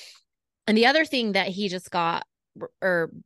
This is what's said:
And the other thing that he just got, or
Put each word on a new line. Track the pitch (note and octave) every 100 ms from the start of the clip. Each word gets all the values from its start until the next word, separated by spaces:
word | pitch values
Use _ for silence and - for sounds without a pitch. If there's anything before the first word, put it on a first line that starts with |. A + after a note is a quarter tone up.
| - - _ _ _ _ -
And | A3
the | A#3
other | D4+
thing | D4+ C4+ A3
that | F#3+ F#3
he | F#3+ G3+
just | F3+ -
got, | F3+ E3+ E3+ - _ _ - - -
or | F#3+ F3 D#3+ -